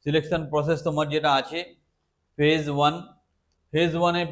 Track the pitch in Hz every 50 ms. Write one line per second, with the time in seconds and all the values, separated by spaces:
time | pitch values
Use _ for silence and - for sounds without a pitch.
0 | - 147 147 160 151 156 180 165 156 127 147 151 143 151 165 151 156 175 156 147
1 | 151 143 147 156 151 151 139 135 131 - 151 170 175 170 - _ _ _ _ _
2 | _ _ _ _ _ _ _ - 147 151 160 160 147 147 143 143 143 147 160 170
3 | 175 - - _ _ _ _ _ _ _ _ _ _ - - 156 170 170 156 170
4 | 175 175 170 175 175 156